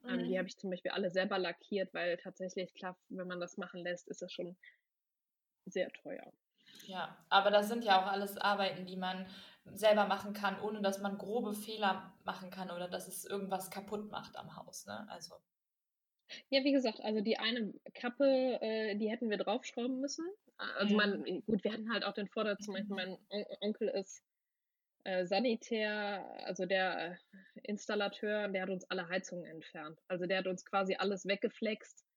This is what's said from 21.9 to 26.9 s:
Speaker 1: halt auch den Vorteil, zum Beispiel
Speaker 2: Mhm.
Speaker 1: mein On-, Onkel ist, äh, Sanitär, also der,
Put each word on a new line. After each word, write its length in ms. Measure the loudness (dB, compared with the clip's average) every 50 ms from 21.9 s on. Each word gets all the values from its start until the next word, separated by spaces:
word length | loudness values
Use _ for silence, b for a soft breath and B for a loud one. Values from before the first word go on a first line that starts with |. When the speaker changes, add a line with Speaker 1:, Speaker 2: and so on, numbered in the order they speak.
Speaker 1:
halt 120 | -2 0 -2
auch 100 | -2 -2
den 140 | -4 -6 -2
Vorteil, 280 | -2 0 0 0 0 -2
zum 140 | -4 -6 -6
Beispiel 220 | -6 -4 -4 -4
Speaker 2:
Mhm. 0 |
Speaker 1:
mein 220 | -4 -4 -4 -6 -10 _ _
On-, 160 | -6 -6 -4 -6 -8 -4
Onkel 280 | -2 -2 0 0 0 0
ist, 340 | 0 -2 -4 -6 -14 -20 _ _ _ _ _ _ _ _ _ _ _ _ _ _ _ _ _
äh, 200 | 0 2 2 2
Sanitär, 1000 | 4 4 4 6 4 2 2 0 -2 0 0 2 2 0 0 0 -2 -2 -4 -6 -10 -12 -10 -6
also 200 | -6 -2 -2 0
der, 480 | 2 4 4 4 2